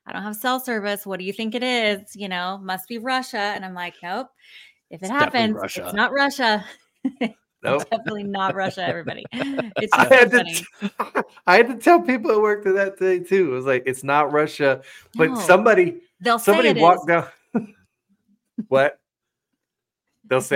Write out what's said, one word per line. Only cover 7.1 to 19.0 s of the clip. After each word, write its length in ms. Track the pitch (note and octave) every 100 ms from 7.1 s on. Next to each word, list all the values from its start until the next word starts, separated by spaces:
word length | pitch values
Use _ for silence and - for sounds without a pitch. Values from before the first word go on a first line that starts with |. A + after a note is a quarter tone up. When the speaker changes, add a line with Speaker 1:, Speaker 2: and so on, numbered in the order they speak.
| - A3+ - _ _
Speaker 1:
It's 200 | A2+ C#3
Speaker 3:
Nope. 40 | -
Speaker 1:
definitely 320 | A3+ A3+ G#3
not 300 | G3+ G3 F#3+
Russia, 280 | F#3+ F#3+ F#3+
everybody. 440 | E3+ E3+ D#3+ - -
Speaker 3:
<laughs> 440 | A#3+ C#4 C4+ A#3 -
Speaker 1:
It's 160 | G#3+ -
Speaker 3:
I 80 |
Speaker 1:
just 80 | -
so 60 | C4
Speaker 3:
had 120 | A#3+
to 80 | A#3+
Speaker 1:
funny. 160 | E3+
Speaker 3:
t-, 680 | E3 F3 - G3+ - - - -
<laughs> 120 | - -
I 80 | G3
had 100 | A#3
to 80 | A#3
tell 240 | - F4
people 300 | E4+ B3+ E4
at 100 | G#3+
work 220 | G#3+ G#3
that, 100 | G3+
that 240 | F#3+ G3 F#3+
day 180 | F#3 F3+
too. 320 | F3 F#3+ E3+
It 40 | B2+
was 100 | C3
like, 160 | B2+ C3
"It's 180 | B2+
not 260 | C3+ D3 D3
Russia." 500 | D3 D#3 - C#3+ C3+ - - - -
But 140 | D#3+
Speaker 1:
No. 60 | A3
Speaker 3:
somebody, 640 | F3+ F#3 A3+ G3+ F3 - - _
Speaker 1:
They'll 180 | A3 A#3
say 60 | G3
Speaker 3:
somebody 220 | G#3+ A3+
Speaker 1:
it 60 | D#3+
Speaker 3:
walked 240 | E3 F3+
Speaker 1:
is. 60 | D#3
Speaker 3:
down. 180 | E3+ - - _
<laughs> 200 | A#2 A2 _ _ _ _ _ _ _ _ - G#3+
What? 320 | C3+ C#3+ -